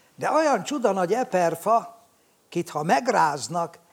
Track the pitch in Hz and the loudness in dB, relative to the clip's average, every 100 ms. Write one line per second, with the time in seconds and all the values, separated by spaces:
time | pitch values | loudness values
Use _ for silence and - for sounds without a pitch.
0 | _ - 185 294 311 220 - 285 220 190 | _ -8 -2 2 2 0 -2 -2 0 0
1 | 175 240 247 185 170 160 196 226 - - | 0 0 0 0 0 0 0 0 0 -20
2 | _ _ _ _ - 170 - 151 160 269 | _ _ _ _ -8 -6 -4 -4 2 2
3 | 254 190 156 143 113 170 170 - _ | 2 2 2 0 -6 -6 -6 -10 _